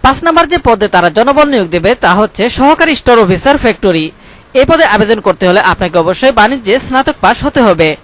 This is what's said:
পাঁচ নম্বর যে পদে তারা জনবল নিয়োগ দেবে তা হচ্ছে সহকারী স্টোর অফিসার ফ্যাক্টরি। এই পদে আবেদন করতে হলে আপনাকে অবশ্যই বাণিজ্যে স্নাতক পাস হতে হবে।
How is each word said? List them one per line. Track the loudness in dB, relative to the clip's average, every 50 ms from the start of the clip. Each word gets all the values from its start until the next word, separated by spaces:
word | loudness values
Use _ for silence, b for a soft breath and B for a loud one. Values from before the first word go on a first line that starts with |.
| 0
পাঁচ | 0 -2 0 -2
নম্বর | -2 0 0 -2 -2
যে | -4 -4 0
পদে | 0 0 0 0 0 0
তারা | 0 0 2 0
জনবল | 0 0 0 2 2 2 2 0
নিয়োগ | -2 -2 -2 -4
দেবে | -2 0 0 -2 0 0
তা | 0 2 2
হচ্ছে | 0 -2 -2 -4 -4 -4 -2
সহকারী | 0 2 2 2 2 0 -2 -2
স্টোর | -2 0 2 2 2 2
অফিসার | 2 0 0 0 0 0 0 0
ফ্যাক্টরি। | -2 -4 -2 -2 -2 -2 -2 -4 -6 -10 B B B B B B B -2 -2
এই | 0 2
পদে | 2 2 2 2 2
আবেদন | 0 0 0 -2 -2 0
করতে | -4 -2 0 0 0
হলে | 0 2 0 0
আপনাকে | -2 -2 -4 -2 -2 -2 -2
অবশ্যই | -2 -2 0 0 0 2 2
বাণিজ্যে | 0 0 0 -4 -4 -2 -2 -2 -2
স্নাতক | -2 -2 -2 -2 -2 -4 -2 0
পাস | -2 0 0 -4
হতে | -4 0 2 2
হবে। | 2 2 2 0 -2 -2 -6